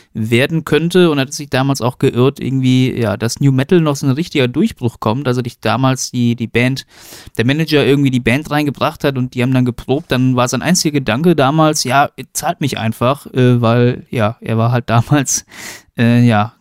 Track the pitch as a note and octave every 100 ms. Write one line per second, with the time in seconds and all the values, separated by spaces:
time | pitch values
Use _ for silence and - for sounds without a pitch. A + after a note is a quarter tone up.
0 | _ - A2 A#2 D3 D#3+ - D3+ E3 F#3
1 | F3 C#3+ C3+ - C#3+ C3 C#3 C#3 A#2+ -
2 | C3+ A#2+ C3 - B2 C3+ B2+ B2+ B2+ F#2+
3 | A2 G2+ A2+ - C#3 C3 C3+ F3+ D#3 C#3
4 | C#3 C3 F3 D3 B2 C3+ A3+ - A#2+ -
5 | A2 B2 C#3+ B2 A#2 - A2 A2+ C3 C3
6 | - B2 A#2+ A#2+ A2+ A2+ B2+ C3+ - -
7 | - - - - A#2 D3 D#3 D3 A#2+ C#3+
8 | C#3 B2+ A#2 C3 D3+ D3 D3 C3 C3+ D#3+
9 | D3 C3 B2 B2+ B2 C3 B2 A#2+ - C3+
10 | - B2+ B2+ B2 B2 B2+ C#3+ F3+ D#3+ D3
11 | C3 A2+ F3 D3+ C3+ D#3 D#3 D3+ B2+ C3+
12 | D3 - C3+ - D3+ F3 C#3+ - A2 -
13 | A#2+ C#3 - C3 B2 A#2+ A2+ A#2+ A#2+ C3
14 | - B2+ G#2+ - - A2+ A#2 A#2+ - A#2
15 | - D3 B2+ - - - - - _ -
16 | A#2 A#2+ A#2+ G#2+ A2 _